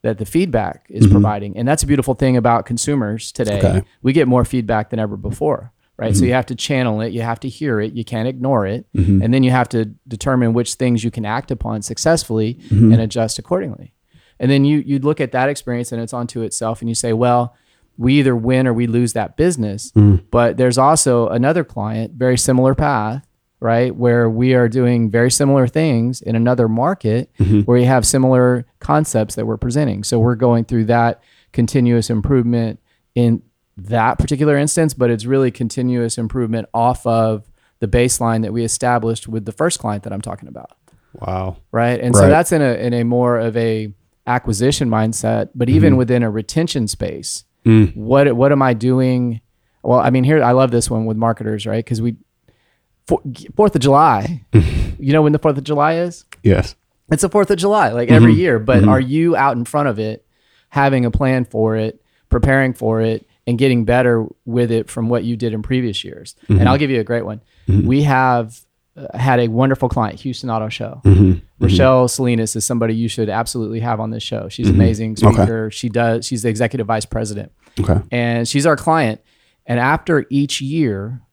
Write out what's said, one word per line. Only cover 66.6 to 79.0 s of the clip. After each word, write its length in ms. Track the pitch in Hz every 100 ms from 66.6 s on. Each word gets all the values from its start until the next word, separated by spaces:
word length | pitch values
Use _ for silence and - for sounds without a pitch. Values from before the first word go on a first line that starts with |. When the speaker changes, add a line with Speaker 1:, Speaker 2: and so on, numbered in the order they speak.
| 107
Speaker 1:
I'll 80 | 139
give 120 | 147
you 100 | 127
a 60 | 104
great 180 | 120 107
one. 140 | 107 _ _ -
Speaker 2:
Mm-hmm. 180 | 98 113
Speaker 1:
We 160 | 135
have, 560 | 147 131 131 123 113 117 _ _ _ -
uh, 200 | 143 -
had 220 | 131 123
a 80 | 117
wonderful 400 | 113 135 135 127
client, 320 | - 107 -
Houston 300 | 131 123 127
Auto 180 | 113 110
Show. 320 | - 110 131 101
Speaker 2:
Mm-hmm. 180 | 95 98
Mm-hmm. 320 | 90 - _
Speaker 1:
Rochelle 440 | 90 92 131 131 123
Salinas 480 | - 123 117 110 117
is 80 | -
somebody 280 | 120 113
you 140 | 113 117
should 220 | - 107
absolutely 500 | 101 117 123 110 113
have 220 | 117 110
on 80 | 110
this 120 | 110
show. 260 | - 113 101
She's 180 | - 110
an 60 |
Speaker 2:
Mm-hmm. 80 | 92
Speaker 1:
amazing 300 | 113 107 110 104
Speaker 2:
Okay. 100 | 117
Speaker 1:
speaker. 380 | 110 101 113 110
She 160 | - 120
does, 380 | 113 117 113 -
she's 160 | 120
the 60 | 117
executive 380 | 107 117 127 107
vice 180 | 110 -
president. 480 | 113 110 104 104 _ _ -
Speaker 2:
Okay. 220 | 92 - -
Speaker 1:
And 340 | 120 120 117 117
she's 200 | 143 156
our 100 | 147
client. 460 | - 160